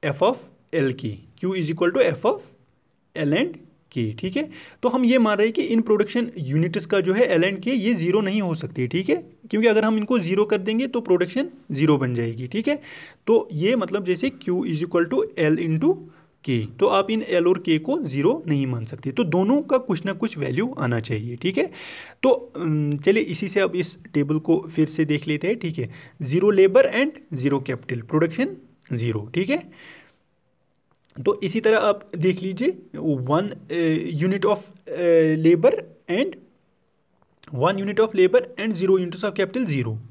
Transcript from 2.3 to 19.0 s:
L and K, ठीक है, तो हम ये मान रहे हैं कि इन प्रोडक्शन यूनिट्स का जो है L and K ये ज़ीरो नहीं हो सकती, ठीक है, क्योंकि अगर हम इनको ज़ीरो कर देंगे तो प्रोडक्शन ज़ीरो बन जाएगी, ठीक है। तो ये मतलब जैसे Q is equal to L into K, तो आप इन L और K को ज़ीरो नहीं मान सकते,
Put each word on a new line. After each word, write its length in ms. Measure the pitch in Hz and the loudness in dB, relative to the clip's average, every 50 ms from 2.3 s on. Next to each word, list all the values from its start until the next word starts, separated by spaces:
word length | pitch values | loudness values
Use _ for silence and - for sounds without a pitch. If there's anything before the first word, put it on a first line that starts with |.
| 415 403 - - _ _ _ _ _ _ _ _ _ _ _ _ _ | 0 0 -6 -18 _ _ _ _ _ _ _ _ _ _ _ _ _
L 200 | 160 156 147 147 | -4 -2 0 2
and 220 | 185 269 349 - - - - _ _ _ _ - | 0 0 -2 -4 -12 -20 -20 _ _ _ _ -6
K, 120 | 131 117 110 107 - | -4 -4 -4 -4 -6
ठीक 180 | - 185 185 | -8 -4 -4
है, 120 | 269 302 302 - - - - - _ - | -4 -4 -6 -8 -18 -20 -20 -18 _ -2
तो 60 | 247 | 0
हम 160 | 240 269 254 | 0 2 2
ये 140 | 233 254 262 | 4 4 4
मान 180 | 226 214 208 202 | 4 4 4 2
रहे 80 | 208 | 2
हैं 80 | 226 220 | 2 2
कि 80 | - 285 | 0 -2
इन 180 | - 226 226 226 | 0 2 0 2
प्रोडक्शन 480 | 226 214 208 208 208 - 240 240 233 - - | 2 2 2 2 0 0 -4 -4 -4 -6 -8
यूनिट्स 480 | 151 127 139 156 165 175 165 208 165 | -6 -2 0 0 0 0 -2 -4 -4
का 140 | - - 196 | 0 0 0
जो 120 | 180 175 190 | 2 2 2
है 140 | 208 247 - | 2 2 4
L 140 | 190 165 170 | 4 2 2
and 180 | 190 196 185 185 | 2 0 -2 -4
K 100 | 233 262 | -2 -2
ये 200 | 254 190 220 247 | 0 0 0 0
ज़ीरो 260 | 185 160 170 190 214 | 0 0 2 2 2
नहीं 200 | 214 190 190 214 202 | 0 0 -2 -2 -2
हो 120 | 180 160 | -2 -4
सकती, 320 | 160 - 127 - - 127 123 | -4 -6 -8 -6 -4 -4 -2
ठीक 200 | - 175 190 180 | -2 -2 0 0
है, 60 | 294 349 - - - _ _ - | -2 -2 -2 -10 -20 _ _ -4
क्योंकि 180 | - 208 220 233 | -2 2 4 4
अगर 160 | 214 214 220 | 4 4 2
हम 120 | 220 220 | 2 0
इनको 220 | 220 208 208 254 240 | 0 0 0 0 0
ज़ीरो 260 | 180 160 185 190 208 | 0 0 2 0 2
कर 140 | 208 214 208 | 2 0 -2
देंगे 260 | 185 202 220 226 262 262 | 0 -2 -2 -2 -2 -2
तो 120 | - 240 226 | -4 -6 0
प्रोडक्शन 480 | 180 180 175 180 175 - 247 285 - - - - _ 160 | 0 2 2 2 0 -2 -4 -4 -4 -8 -16 -12 _ -4
ज़ीरो 240 | 135 147 156 151 143 | 0 4 4 4 4
बन 160 | 131 123 123 | 2 -2 -2
जाएगी, 340 | 117 117 117 117 113 127 123 | -2 -4 -4 -6 -8 -12 -8
ठीक 200 | 127 202 226 285 | -6 -4 -2 -2
है। 120 | 294 285 - - - - - - - _ _ | -2 -4 -4 -16 -20 -20 -20 -20 -20 _ _
तो 220 | - 233 226 - - 180 | 2 2 2 2 0 -6
ये 240 | 147 160 202 254 | -2 0 0 2
मतलब 280 | 240 196 175 185 202 196 | 0 0 -2 -4 -4 -2
जैसे 260 | 180 180 175 - 269 262 - | -2 -2 0 -2 -4 -4 -4
Q 200 | - - 180 180 - | -4 -2 -2 -2 -2
is 180 | - 165 151 165 | -2 -4 -4 -4
equal 240 | 175 - 175 170 170 | 0 2 0 2 2
to 140 | 254 269 440 - - - 170 | 0 -2 -2 -2 -2 0 2
L 180 | 151 156 160 170 | 2 2 2 0
into 320 | 165 160 160 165 311 381 - - - - - _ _ _ _ _ | 0 0 2 2 2 0 0 -4 -18 -20 -20 _ _ _ _ _
K, 140 | - 131 117 110 107 - - | -2 -2 -2 -2 -4 -2 2
तो 60 | 202 - | 2 4
आप 220 | - 196 196 196 | 4 2 2 2
इन 120 | 220 220 214 - 180 | -2 -4 -2 0 0
L 120 | 175 170 | 2 4
और 160 | 175 185 180 - - | 2 2 0 0 0
K 100 | 160 156 | 0 0
को 180 | 156 - 269 349 285 | 0 -2 -4 -2 -4
ज़ीरो 380 | 156 127 139 139 180 262 330 - 165 | -4 -2 0 2 2 2 0 -2 -2
नहीं 180 | 151 143 135 | 0 0 0
मान 180 | 131 127 117 110 | -2 -4 -6 -8
सकते, 260 | 110 - - | -10 -12 -10